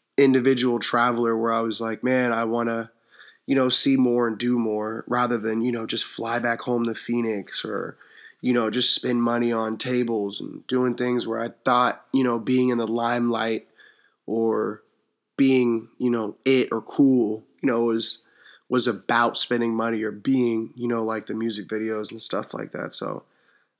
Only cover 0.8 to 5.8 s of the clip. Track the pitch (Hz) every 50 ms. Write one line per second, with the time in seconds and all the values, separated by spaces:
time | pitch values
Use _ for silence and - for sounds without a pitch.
0.8 | 117 - - 120 120 123 120 120 120 113 113 113 113 117 113 113 113 117 107 -
1.8 | 117 113 110 107 - 127 127 127 127 120 113 113 117 113 117 117 117 117 117 113
2.8 | 113 - _ _ _ _ - - - - _ _ - - 135 135 131 127 123 -
3.8 | - 139 135 131 127 123 120 123 120 113 110 104 123 123 123 117 113 107 107 107
4.8 | 107 107 110 113 - - 120 123 123 113 120 110 107 110 110 113 117 127 117 117